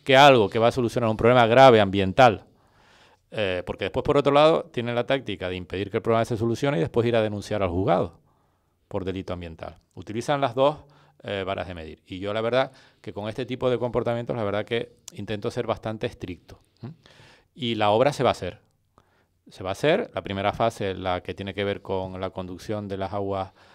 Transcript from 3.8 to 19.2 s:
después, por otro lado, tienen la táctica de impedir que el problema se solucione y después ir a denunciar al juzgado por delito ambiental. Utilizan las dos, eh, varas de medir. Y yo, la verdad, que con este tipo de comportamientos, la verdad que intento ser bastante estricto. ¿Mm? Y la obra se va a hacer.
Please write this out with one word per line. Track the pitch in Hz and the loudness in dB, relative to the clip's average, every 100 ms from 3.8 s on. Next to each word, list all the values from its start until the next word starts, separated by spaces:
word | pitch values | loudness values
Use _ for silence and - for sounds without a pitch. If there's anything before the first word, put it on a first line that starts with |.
| 95 | -6
después, | 131 | -4
por | 135 143 | 0 2
otro | 139 | 4
lado, | 143 156 165 | 6 6 4
tienen | - - 117 | -2 -8 -4
la | 120 120 | -4 -2
táctica | 135 113 95 92 | -4 -4 -8 -6
de | 90 | -8
impedir | 90 92 98 | -8 -8 -4
que | 113 | -4
el | |
problema | 117 113 113 | 0 0 0
se | 113 | -2
solucione | 117 110 139 160 | -2 -2 -2 -2
y | |
después | 107 120 113 | -2 0 0
ir | 117 | 0
a | |
denunciar | 110 104 - 104 | 0 -4 -6 -4
al | 95 | -2
juzgado | 87 110 175 107 - _ _ _ _ _ _ - | 0 0 0 -2 -10 _ _ _ _ _ _ -10
por | 101 92 | -8 -6
delito | 92 92 | -8 -8
ambiental. | 90 85 82 82 - _ | -10 -12 -14 -16 -16 _
Utilizan | - 98 110 120 143 | -18 -10 -6 -4 -2
las | 135 | -2
dos, | 120 139 147 - _ _ _ | 2 0 0 -10 _ _ _
eh, | 120 98 95 | -8 -6 -6
varas | 98 92 | -6 -8
de | |
medir. | 87 78 80 - | -12 -14 -18 -16
Y | 92 | -10
yo, | 101 | -6
la | 107 | -4
verdad, | 113 127 139 - _ _ | 0 0 -2 -8 _ _
que | - | -16
con | 101 107 | -10 -8
este | 107 123 | -8 -8
tipo | 127 127 | -4 -2
de | 120 | -2
comportamientos, | 120 120 117 117 120 120 | -2 -2 -2 -4 -6 -6
la | |
verdad | 101 101 104 | -4 -4 -4
que | 117 - _ - | -6 -6 _ -18
intento | - 101 104 117 | -12 -8 -6 -6
ser | 127 113 | -6 -4
bastante | 107 110 110 123 | -6 -8 -8 -8
estricto. | - 87 87 - - _ _ | -8 -14 -14 -18 -20 _ _
¿Mm? | 120 - _ - - _ _ | -20 -20 _ -20 -20 _ _
Y | 180 117 | -8 -4
la | 107 104 | 2 4
obra | 110 135 | 4 2
se | 143 | 2
va | 117 | 0
a | |
hacer. | - 90 - _ _ _ _ _ _ | 0 -6 -12 _ _ _ _ _ _